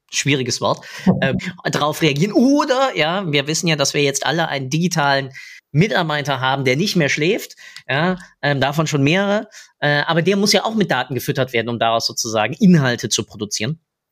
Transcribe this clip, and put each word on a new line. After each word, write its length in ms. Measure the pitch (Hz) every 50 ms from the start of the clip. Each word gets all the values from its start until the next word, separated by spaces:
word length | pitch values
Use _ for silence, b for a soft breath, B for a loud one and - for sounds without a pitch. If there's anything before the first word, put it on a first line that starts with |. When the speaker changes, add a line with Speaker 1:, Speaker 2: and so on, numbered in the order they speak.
| _ _
Speaker 1:
schwieriges 500 | - - - 139 139 135 127 120 - -
Wort, 260 | 117 104 139 - B B B B B
Speaker 2:
<laughs> 160 | 196 B -
Speaker 1:
ähm, 160 | - 135 127 B B 180 B B -
drauf 360 | - 160 - 147 151 151 -
reagieren. 320 | 165 151 139 143 175 214 -
Oder, 640 | 330 233 269 277 294 302 294 254 254 269 262 202
ja, 340 | 175 151 160 175 202 202 165
wir 160 | 143 143 135
wissen 200 | 143 160 - -
ja, 100 | 170 160
dass 160 | 143 139 - -
wir 100 | 151 143
jetzt 220 | 139 139 - -
alle 240 | 127 143 170 165 151
einen 220 | 139 139 135 127
digitalen 600 | 135 156 175 180 - 165 143 143 139 135 139 131 131 B B B B B B _ -
Mitarbeiter 680 | 143 185 220 - 196 170 156 151 147 139 143 139 123
haben, 240 | 127 131 135 139 131
der 120 | 127 127
nicht 200 | 143 196 208 -
mehr 120 | 185 147 131
schläft, 480 | - - 147 170 220 - - - - B B B B B B -
ja, 280 | 127 143 160 180 185 180 B B B _
ähm, 200 | - 143 143 135
davon 260 | 131 135 147 156 160
schon 160 | 147 156 143 135
mehrere, 460 | 143 165 190 202 202 202 214 214 B B B B B B _
äh, 220 | 139 147 147 147 147
aber 160 | - 165 170 165
der 140 | 180 202
muss 160 | 202 202 208 214
ja 120 | 185 185
auch 100 | 220 226
mit 160 | 220 196 -
Daten 240 | 143 127 127 - 135
gefüttert 380 | 123 - - 135 135 127 123 -
werden, 160 | 117 110 120
um 100 | 117 110
daraus 280 | 120 113 113 117 -
sozusagen 480 | - 123 - - 117 110 110 107 110 -
Inhalte 540 | - 233 180 180 156 135 127 120 110 - 107
zu 160 | - - 107
produzieren. 560 | - - 104 107 104 - - 104 123 160 - _ _ _ _ _ _